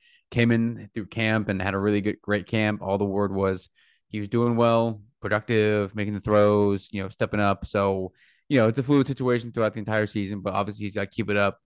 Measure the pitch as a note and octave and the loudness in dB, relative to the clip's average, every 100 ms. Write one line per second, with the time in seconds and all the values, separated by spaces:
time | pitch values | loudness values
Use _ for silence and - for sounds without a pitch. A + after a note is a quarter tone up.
0 | _ _ _ A#2 A#2 A#2 A#2 A2 G#2 A2+ | _ _ _ 0 2 2 0 -4 -10 -12
1 | G2 A2+ A2 A2 G#2 G2 F#2+ G2 G#2 G#2 | -8 -2 0 0 0 -2 -2 0 2 2
2 | G2+ - - G#2 F2 A2 G#2+ G#2 G2 G2 | 0 -4 -2 -4 -2 0 0 -2 -2 -2
3 | G2+ G2 G2+ G2 F#2+ F#2 - _ _ _ | 0 0 -2 0 0 -2 -8 _ _ _
4 | _ G#2+ G2+ A#2 A#2+ A#2 A#2 A#2 A#2 G#2 | _ -8 -2 0 2 2 4 2 0 -4
5 | G#2 _ G2+ G#2 - A2+ G#2+ G#2 G2 G#2+ | -14 _ -4 -4 0 0 2 0 -2 -4
6 | G#2 G2+ G#2+ G#2 G#2 G#2 G2+ G2 - G2+ | -6 -4 2 4 6 4 2 0 -4 -8
7 | F#2+ - G#2+ G#2 G2+ G2 - G#2+ G2 F#2+ | -8 -4 -2 0 0 0 -2 0 0 0
8 | F#2 - _ _ - C#3 A2 A2+ B2+ D3 | -6 -12 _ _ 0 4 4 2 2 2
9 | C3+ C3 B2+ A#2+ A#2 A2+ G#2+ A2 G#2 G#2+ | 2 0 0 0 -2 -2 -2 -2 -2 0
10 | G#2 A2 G2 G2+ G2 F#2+ G2+ G#2 G#2 G2+ | 0 -2 -4 -4 -4 -4 -4 -6 -8 -6
11 | G2+ - G#2 G#2 G2+ - | -6 -4 -2 0 0 -2